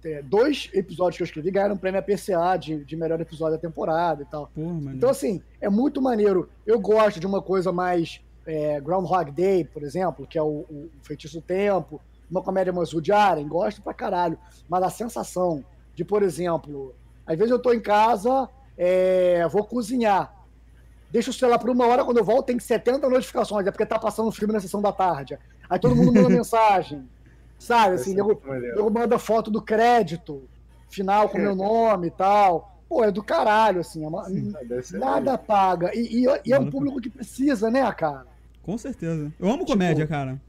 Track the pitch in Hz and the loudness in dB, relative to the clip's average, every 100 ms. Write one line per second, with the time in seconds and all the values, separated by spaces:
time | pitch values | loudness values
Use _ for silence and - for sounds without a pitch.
0 | 160 151 139 196 269 269 - 196 185 160 | -10 -12 -2 2 2 0 -2 -4 -4 -2
1 | 180 - 170 - 156 196 202 196 185 190 | -2 -2 -8 -4 -2 0 0 -2 -4 -4
2 | 185 202 - 175 170 185 143 156 139 160 | -2 -4 0 0 0 0 -4 -8 -8 -6
3 | 160 165 165 156 160 160 170 156 - 160 | -4 -4 -6 -4 -2 -2 -6 -6 -2 0
4 | 170 147 139 151 147 - 160 170 139 131 | 0 -2 -8 -12 -12 -8 -6 -6 -8 0
5 | 240 269 269 185 - _ 208 202 277 285 | 0 0 -2 -6 -8 _ -2 0 0 0
6 | 262 226 208 185 - - - 226 190 214 | -2 2 4 2 -2 -10 0 0 4 4
7 | 214 202 190 196 - 190 180 175 180 175 | 4 2 -4 -4 0 -2 0 0 0 0
8 | 165 - - - - 156 151 147 139 185 | -2 -8 -20 -20 -8 -4 -2 -4 -2 -2
9 | 175 185 151 143 185 190 160 156 143 175 | 0 0 -2 0 2 2 -2 -8 -8 -4
10 | 185 160 135 165 151 151 175 151 160 - | -4 -4 -8 -2 -2 -4 -10 -16 -18 -20
11 | - 151 156 165 - 185 202 190 151 147 | -14 -14 -12 -14 -6 -2 0 0 -2 -14
12 | - _ - 180 185 190 185 180 170 160 | -18 _ -8 -6 -2 -2 -2 -2 -4 -4
13 | 156 208 202 160 147 160 214 - - - | 2 4 4 2 -2 -2 -2 -6 -12 -8
14 | 240 185 175 165 - - - 180 185 180 | -4 -2 -2 -4 -12 -20 -4 0 0 -4
15 | 233 233 202 - 180 156 - - - - | -8 -8 -8 -2 -2 -2 -8 -20 -20 -10
16 | 170 208 196 156 175 165 147 143 135 - | -2 0 0 -2 -2 -4 -6 -14 -14 -18
17 | - - - 160 226 247 247 240 196 208 | -20 -20 -6 0 2 2 2 0 2 4
18 | 220 240 214 269 254 - - - 180 185 | 4 2 2 0 -2 -10 -20 -2 0 2
19 | 185 185 180 175 170 175 208 240 202 254 | 4 4 4 2 2 0 -2 -6 -4 0
20 | 226 190 151 - - - - - - - | 2 2 -2 -10 -20 -20 -20 -20 -20 -20
21 | - 233 233 - 254 240 240 247 240 247 | -4 -4 -2 0 2 2 2 2 4 4
22 | 269 240 190 240 262 240 - 220 233 269 | 2 2 4 2 2 -6 -2 0 0 0
23 | 285 254 - 160 - 208 190 - 214 220 | 2 0 0 -4 -2 0 -2 -2 -2 -2
24 | 220 202 220 - 214 214 185 202 208 - | -2 -2 -4 -2 -2 -2 -4 -2 -2 0
25 | 185 151 139 143 - - - 175 151 240 | 0 0 -6 -14 -16 -20 -4 0 2 4
26 | - 233 - 240 214 226 220 190 165 147 | 6 6 6 4 2 4 4 4 0 -10
27 | 131 - - - - - - 233 208 185 | -16 -20 -20 -20 -20 -20 0 4 4 2
28 | 185 190 202 208 135 127 120 156 214 220 | -2 0 0 0 -2 -6 -4 -2 0 0
29 | 233 233 - 220 220 214 - 214 233 240 | 2 0 2 0 0 -6 -2 2 4 4
30 | 180 165 - 143 135 - - - - - | 2 -4 -10 -14 -16 -20 -20 -20 -18 -6
31 | 190 202 214 202 202 190 196 226 226 196 | 0 2 2 2 -2 0 0 2 4 2
32 | 170 - 190 208 202 165 - - - 349 | -2 0 2 6 4 2 -4 -20 -4 0
33 | 220 196 208 330 220 214 220 180 160 165 | 2 0 -2 0 2 4 4 2 -4 -8
34 | 151 180 - 190 208 202 123 120 127 185 | -8 -8 -6 -6 -6 -8 -8 -8 -6 -6
35 | 262 269 269 240 - 202 190 180 175 226 | -2 0 0 -2 0 2 4 2 -2 -2
36 | 233 226 247 285 - 269 247 269 277 262 | -2 0 2 2 2 2 2 -2 -4 -4
37 | 233 - 233 - 277 240 220 247 247 - | -10 -12 -16 -2 0 2 0 2 0 0
38 | 156 139 127 - - - - 226 277 240 | -4 -4 -14 -20 -20 -16 -8 -8 -8 -8
39 | 165 165 151 156 175 285 381 233 180 151 | -6 -4 -6 -4 -2 0 0 2 2 2
40 | 151 151 135 131 | 0 -4 -6 -10